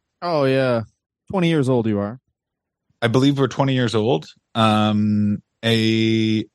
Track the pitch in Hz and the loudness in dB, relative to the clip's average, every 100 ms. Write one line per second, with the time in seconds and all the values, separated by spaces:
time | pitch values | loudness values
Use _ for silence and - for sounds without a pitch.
0 | _ - 175 156 135 135 131 120 110 _ | _ -12 -4 -2 0 0 0 -2 -4 _
1 | _ _ - 190 170 160 131 127 110 101 | _ _ -8 -2 0 0 2 0 0 -2
2 | 101 123 _ _ _ _ _ _ _ - | -4 -10 _ _ _ _ _ _ _ -4
3 | 117 127 139 139 135 - 135 131 120 110 | 0 2 2 0 -2 0 -2 0 0 -2
4 | 107 151 - - _ 113 110 107 107 104 | -2 -2 -6 -20 _ 0 2 4 2 0
5 | 104 104 104 104 _ _ 117 113 110 113 | 0 0 0 -4 _ _ -2 0 2 0
6 | 113 113 110 110 107 | 0 0 0 -2 -4